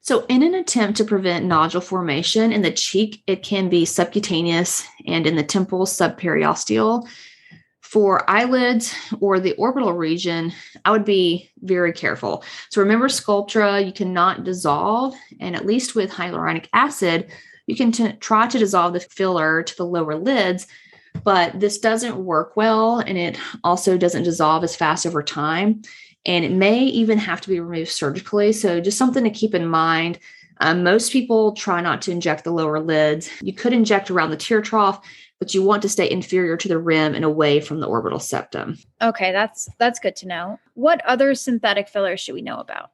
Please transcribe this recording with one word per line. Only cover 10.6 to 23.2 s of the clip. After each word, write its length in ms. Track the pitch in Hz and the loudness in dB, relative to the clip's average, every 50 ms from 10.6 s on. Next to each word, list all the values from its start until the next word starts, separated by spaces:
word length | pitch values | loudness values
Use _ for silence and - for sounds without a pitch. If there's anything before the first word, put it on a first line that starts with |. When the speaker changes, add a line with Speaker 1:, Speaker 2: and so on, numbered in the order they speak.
| - - - - _ | -20 -20 -20 -2 _
Speaker 1:
I 60 | 196 | 2
would 160 | 214 220 208 | 2 2 2
be 460 | 214 202 190 185 170 170 180 - _ _ _ | 2 2 4 4 2 0 -2 -6 _ _ _
very 320 | - 185 185 180 175 170 170 | -4 -2 0 2 2 0 -2
careful. 500 | - 165 - - - - 101 80 - - - - - - _ | -2 -4 -6 -4 -4 -6 -6 -6 -6 -10 -16 -18 -18 -16 _
So 100 | - 214 | 0 2
remember 260 | 196 202 220 233 254 | 4 4 4 4 2
Sculptra, 800 | 269 262 - - - 208 202 202 208 - 226 208 202 202 202 196 | 0 0 -4 -2 0 0 0 0 -2 0 0 2 2 2 0 -2
you 80 | 185 185 | -2 -4
cannot 500 | - 202 185 180 175 175 190 - - - | -6 -4 -2 0 2 2 2 0 -2 -6
dissolve, 720 | 185 185 180 175 151 143 151 180 196 214 240 262 269 254 - - _ - - | -8 -6 -2 0 0 0 0 0 0 0 0 -2 -4 -6 -10 -20 _ -18 -12
and 160 | - 180 175 | -10 -8 -8
at 120 | - - | -6 -2
least 260 | 196 220 254 247 - - | 0 0 0 -2 -2 -2
with 160 | 226 190 190 | -2 -2 -2
hyaluronic 600 | - - 175 180 170 165 165 165 165 165 - _ - | -4 -8 -8 -6 -4 -4 -4 -2 -4 -4 -6 _ 0
acid, 560 | 226 262 294 294 - 190 175 165 170 - - - - - - - _ _ | 0 0 0 0 0 0 2 2 0 -2 -6 -14 -20 -20 -20 -20 _ _
you 80 | - 233 | -8 -2
can 160 | - 262 233 | 2 2 2
t-, 220 | 226 - 233 202 - | 2 2 0 -2 -2
try 340 | - - - 220 214 233 | -6 -2 2 2 2 4
to 100 | 233 - | 2 2
dissolve 360 | - 220 190 196 180 170 175 175 | 0 2 2 4 2 2 2 -2
the 60 | 180 | -4
filler 640 | - _ _ - 190 185 180 165 156 156 160 165 | -8 _ _ -2 -2 0 2 2 2 2 2 0
to 140 | 165 - - | -2 -4 -6
the 100 | - 180 | -6 -4
lower 300 | 175 175 175 165 151 151 | -2 -2 -2 -2 -2 -4
lids, 500 | 156 180 254 277 240 196 180 180 185 - _ - - - - - - _ _ _ - - | -2 0 0 2 2 2 0 0 -2 -6 _ -20 -20 -20 -20 -20 -20 _ _ _ -2 0
but 360 | 208 196 185 170 170 - 185 | 2 4 4 4 2 0 -2
this 180 | 202 202 208 | -2 -2 -2
doesn't 480 | - - 220 226 226 247 240 - 190 185 | 0 0 0 0 0 -2 -6 -6 -6 -4
work 320 | 185 165 156 160 - - | 0 0 0 0 0 -2
well, 400 | 214 214 226 220 220 220 226 233 | 0 2 4 4 4 4 2 2
and 180 | 240 - - 190 | 0 -2 -2 -2
it 220 | 180 | -2